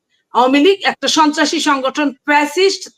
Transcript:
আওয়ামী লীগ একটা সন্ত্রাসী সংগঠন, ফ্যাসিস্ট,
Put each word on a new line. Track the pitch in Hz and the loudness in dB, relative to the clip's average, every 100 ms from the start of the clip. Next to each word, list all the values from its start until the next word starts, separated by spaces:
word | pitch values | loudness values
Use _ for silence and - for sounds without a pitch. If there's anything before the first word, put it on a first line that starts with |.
| _ _ _ | _ _ _
আওয়ামী | 226 254 285 | 0 2 4
লীগ | 370 392 | 2 2
একটা | - - 269 | -2 -4 -2
সন্ত্রাসী | 320 311 294 294 320 | 0 0 0 -2 -2
সংগঠন, | 302 277 254 277 285 | -2 -2 -2 -4 -4
ফ্যাসিস্ট, | - 285 294 294 359 392 - - | -4 0 0 0 0 0 -2 -12